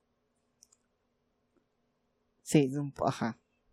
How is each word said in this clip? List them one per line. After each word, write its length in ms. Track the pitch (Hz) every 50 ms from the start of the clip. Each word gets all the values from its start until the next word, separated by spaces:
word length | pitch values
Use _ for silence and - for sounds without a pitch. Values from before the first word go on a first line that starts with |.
| _ _ _ _ _ _ _ _ _ _ _ _ - _ - _ _ _ _ _ _ _ _ _ _ _ _ _ _ _ _ _ _ _ _ _ _ _ _ _ _ _ _ _ _ _ _ _
Sí, 320 | _ - - 156 139 131 135
un 160 | 147 143 139
po-, 160 | - - - 123
ajá. 300 | - - - 113 - - _ _ _ _ _ _